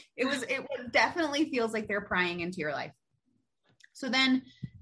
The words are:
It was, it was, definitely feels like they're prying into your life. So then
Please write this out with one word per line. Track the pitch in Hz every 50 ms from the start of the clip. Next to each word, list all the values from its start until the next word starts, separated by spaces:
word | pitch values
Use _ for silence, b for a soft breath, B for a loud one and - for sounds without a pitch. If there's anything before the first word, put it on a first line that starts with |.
| B B B
It | - 247
was, | 262 285 262 -
it | - - 269
was, | - - 277 247 247 240 -
definitely | 277 226 262 - 349 330 294 285 285 311 -
feels | - 247 226 220 220
like | 220 208 -
they're | 208 202 202
prying | - 214 180 180 175 175 175
into | 170 175 185 180
your | 147 151 143
life. | 131 127 156 - _ _ _ _ _ _ _ _ _ _ _ _ _ _ _ _ _ - - -
So | - - 254
then | 220 262 262 262 254 262 - B B B B B B B